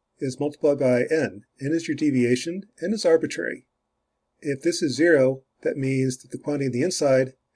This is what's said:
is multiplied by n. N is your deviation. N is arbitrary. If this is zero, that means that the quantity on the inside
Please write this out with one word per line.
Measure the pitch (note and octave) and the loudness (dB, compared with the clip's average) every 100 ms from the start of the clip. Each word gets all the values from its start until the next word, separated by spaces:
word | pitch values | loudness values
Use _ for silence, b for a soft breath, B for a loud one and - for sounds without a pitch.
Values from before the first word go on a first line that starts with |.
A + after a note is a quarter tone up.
| _ _ | _ _
is | C3+ B2+ | -8 -4
multiplied | D3 D3 D3+ C#3+ | -6 0 0 2
by | C3 B2 A#2+ | 2 2 2
n. | D#3 B2 G#2 - _ | 0 -2 -6 -20 _
N | C3+ | -4
is | E3 D#3+ | -4 -4
your | C#3 | -2
deviation. | D3+ B2+ A#2+ B2 E3 F#3 - _ | 0 2 2 0 -2 -10 -12 _
N | - | -6
is | G#3+ F3 | -2 2
arbitrary. | E3 E3 - - - _ _ _ _ _ _ _ _ | 2 2 -6 -8 -10 _ _ _ _ _ _ _ _
If | D3 C3+ | -8 -4
this | E3+ E3+ | -2 -2
is | D#3+ B2 | -2 2
zero, | E3+ D3+ C3 C3 - _ | 4 6 4 0 -8 _
that | - - | -6 -2
means | C3+ C3+ C3 B2+ | -2 0 -2 -4
that | - | -10
the | - | -12
quantity | - D3 C#3 | -6 -4 -2
on | |
the | A#2+ | -2
inside | E3 - C#3+ C3 C3 - _ | -2 0 2 2 2 -6 _